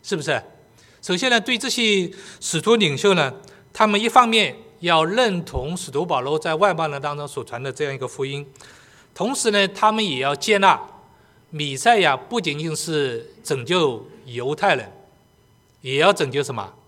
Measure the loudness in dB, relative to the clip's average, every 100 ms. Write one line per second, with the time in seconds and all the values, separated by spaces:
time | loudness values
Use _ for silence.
0 | -6 -6 -2 -4 -4 -20 _ _ _ _
1 | -6 -2 2 2 2 -4 -2 0 2 2
2 | 0 -8 -20 -12 -4 -2 2 4 4 2
3 | 2 4 0 -4 -20 -20 _ 0 2 2
4 | 4 6 6 4 0 -4 -20 _ 2 2
5 | 2 2 0 0 -6 -8 -6 -8 -6 -4
6 | -2 -2 -2 -4 -2 2 2 2 -4 -4
7 | -6 -8 -8 -10 -10 -8 -8 -6 -6 -6
8 | -10 -6 -8 -8 -12 -20 -20 -20 -20 _
9 | _ -6 -4 -2 0 2 0 2 2 2
10 | -2 -2 -2 -2 2 4 6 4 -2 -20
11 | -20 _ _ _ _ -8 -6 0 4 6
12 | 4 2 -2 -4 -4 -4 -6 -6 -4 -2
13 | -2 -4 -12 -18 -6 -6 0 2 2 -2
14 | -12 -20 -12 -8 -6 0 2 0 -2 -16
15 | -20 _ _ _ _ _ _ _ -6 2
16 | 4 2 0 -2 -4 -8 -10 -16